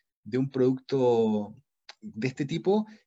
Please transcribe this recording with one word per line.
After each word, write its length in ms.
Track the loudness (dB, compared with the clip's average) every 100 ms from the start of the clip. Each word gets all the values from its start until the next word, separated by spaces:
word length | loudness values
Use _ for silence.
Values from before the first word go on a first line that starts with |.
| _ _
de 140 | -4 -2
un 140 | -2
producto 1040 | 2 2 0 -2 0 2 4 2 0 -4 -12 _ _ -20 -20
de 260 | -16 -6 -6
este 160 | -4
tipo 420 | -6 -4 0 0 0 -10